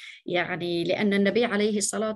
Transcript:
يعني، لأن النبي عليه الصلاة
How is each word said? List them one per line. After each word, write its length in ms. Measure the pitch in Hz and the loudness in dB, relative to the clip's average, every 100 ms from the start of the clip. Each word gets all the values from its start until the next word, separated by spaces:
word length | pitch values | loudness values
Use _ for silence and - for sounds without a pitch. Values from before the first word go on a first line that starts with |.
| - - - | -20 -16 -4
يعني، 580 | 180 170 175 175 170 | -2 -2 -4 -4 -2
لأن 300 | 170 - 208 | 0 0 2
النبي 320 | 196 196 208 240 | 4 4 2 2
عليه 320 | 202 214 208 | 2 0 0
الصلاة 380 | 196 202 220 | -2 -2 -4